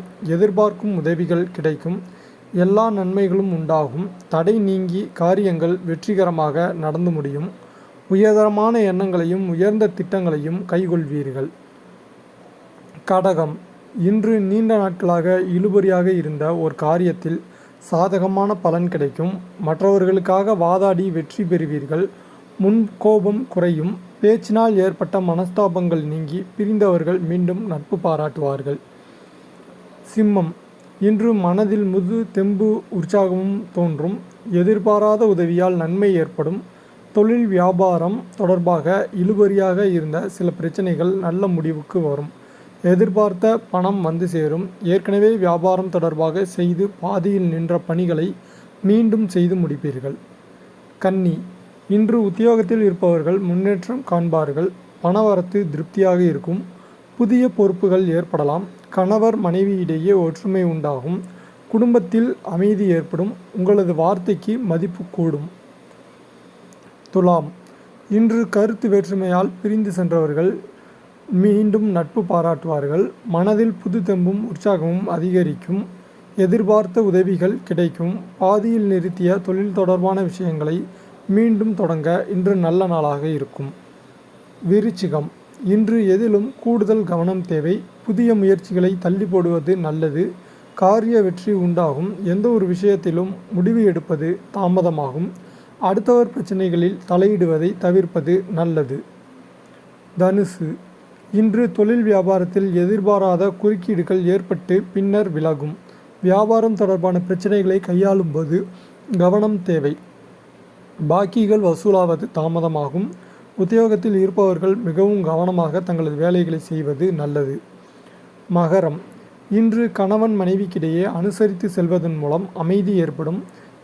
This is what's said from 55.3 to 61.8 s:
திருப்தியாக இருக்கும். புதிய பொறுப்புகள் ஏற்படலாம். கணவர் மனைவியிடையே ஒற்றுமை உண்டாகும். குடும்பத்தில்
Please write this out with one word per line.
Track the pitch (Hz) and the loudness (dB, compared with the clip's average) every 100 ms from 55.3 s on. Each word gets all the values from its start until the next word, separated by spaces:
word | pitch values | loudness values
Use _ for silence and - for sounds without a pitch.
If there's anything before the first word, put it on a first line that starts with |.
| 190 180 202 180 | 2 0 -2 -2
திருப்தியாக | 147 170 196 190 180 | -4 -6 0 2 4
இருக்கும். | 175 143 - 185 - - - - - - | 2 0 -4 -6 -6 -16 -20 -20 -10 -2
புதிய | 226 247 254 | 2 4 2
பொறுப்புகள் | - 196 180 196 185 185 165 | 2 2 2 2 2 2 0
ஏற்படலாம். | 170 160 143 165 190 - - | -2 -2 0 -2 -6 -14 -8
கணவர் | - 185 214 226 220 180 | -2 2 2 2 0 0
மனைவியிடையே | 180 196 190 165 160 180 196 165 | 0 0 0 -2 -2 2 2 2
ஒற்றுமை | 156 190 190 175 | -2 -2 0 0
உண்டாகும். | 160 147 135 139 185 180 - - - - | -2 -4 -4 -4 -6 -8 -18 -20 -20 -4
குடும்பத்தில் | 220 | 0